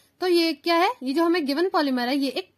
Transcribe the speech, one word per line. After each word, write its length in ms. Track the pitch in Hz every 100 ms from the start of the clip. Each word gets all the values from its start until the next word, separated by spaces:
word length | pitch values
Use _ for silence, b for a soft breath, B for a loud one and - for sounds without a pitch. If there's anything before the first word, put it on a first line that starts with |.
| b -
तो 60 | 370
ये 260 | 339 330
क्या 200 | 294 339 339
है? 120 | 381 -
ये 100 | 262
जो 100 | 277
हमें 200 | 330 349 277
गिवन 220 | 285 370
पॉलीमर 400 | 370 285 254 240
है 80 | 277
ये 120 | 269
एक 200 | 330 -